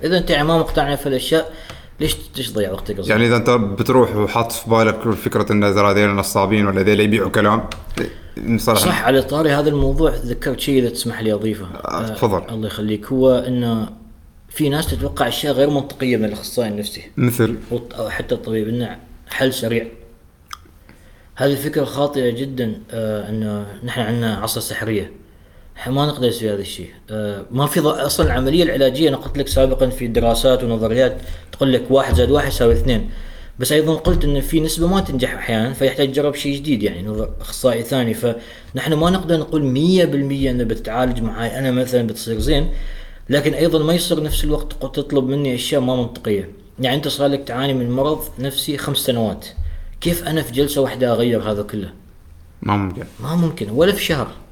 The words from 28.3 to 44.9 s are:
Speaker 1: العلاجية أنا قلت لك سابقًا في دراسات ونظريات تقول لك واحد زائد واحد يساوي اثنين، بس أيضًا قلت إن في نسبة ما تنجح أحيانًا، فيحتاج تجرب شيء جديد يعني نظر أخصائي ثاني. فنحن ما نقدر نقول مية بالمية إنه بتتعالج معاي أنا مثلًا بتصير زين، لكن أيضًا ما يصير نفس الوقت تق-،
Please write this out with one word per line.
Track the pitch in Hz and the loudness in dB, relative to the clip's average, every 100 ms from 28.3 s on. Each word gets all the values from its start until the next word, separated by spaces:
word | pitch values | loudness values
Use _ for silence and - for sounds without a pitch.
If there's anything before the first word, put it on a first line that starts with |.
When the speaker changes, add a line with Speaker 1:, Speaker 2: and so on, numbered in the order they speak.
| 143 131 160 | 2 2 4
Speaker 1:
العلاجية | 165 120 135 127 156 | 2 4 2 4 2
أنا | 131 | 0
قلت | - 143 | -4 -4
لك | 135 | 0
سابقًا | - 127 127 127 | 4 4 4 0
في | 123 120 | 0 -2
دراسات | 113 117 110 131 123 | 2 2 4 4 2
ونظريات | 120 113 110 117 131 - - - - | 2 0 0 4 2 2 -8 -12 -12
تقول | - 135 | -2 2
لك | 123 - | 2 4
واحد | 135 - - | 2 4 4
زائد | 123 | 4
واحد | 143 135 | 4 2
يساوي | 135 120 | 2 4
اثنين، | 117 135 117 92 - - - - - | 4 4 2 0 -8 -12 -14 -16 -6
بس | 127 | 0
أيضًا | 151 156 165 | 2 2 2
قلت | - 147 | 2 2
إن | 143 143 | 2 2
في | 135 160 | 2 0
نسبة | 156 170 165 | 0 0 2
ما | 190 | 2
تنجح | 185 135 123 | 0 -2 -2
أحيانًا، | - - 113 113 | -4 -4 0 0
فيحتاج | 135 135 123 139 | 0 0 2 0
تجرب | 131 147 143 | 2 0 -2
شيء | 147 139 | -4 -4
جديد | 147 127 | 0 0
يعني | 101 85 101 | 0 -2 -6
نظر | 107 110 - | -4 -4 -6
أخصائي | - - 127 117 | -8 -2 0 0
ثاني. | 117 135 117 | -2 0 0
فنحن | 110 123 117 - - - - - | 0 -2 -4 -8 -18 -10 -6 -2
ما | 156 170 | 2 2
نقدر | 185 160 170 | 2 0 -2
نقول | 151 156 | 0 0
مية | 139 127 165 185 165 | 0 2 4 4 4
بالمية | 143 139 139 135 | 2 -2 0 0
إنه | 123 | 0
بتتعالج | 113 110 - 113 127 117 | -2 -2 -4 0 0 0
معاي | 113 110 117 117 | -2 -4 -4 -2
أنا | 135 | -2
مثلًا | 127 127 123 113 | 0 2 2 0
بتصير | 107 - 110 | -4 -6 -2
زين، | 113 151 165 - - - - - - | 2 2 2 -2 -6 -8 -14 -18 0
لكن | 139 151 | 2 2
أيضًا | 135 165 160 | 2 2 2
ما | 151 | 2
يصير | 170 170 165 | 0 0 -2
نفس | 151 - | 0 0
الوقت | - 113 - | 2 0 -2
تق-، | - 135 | -8 -8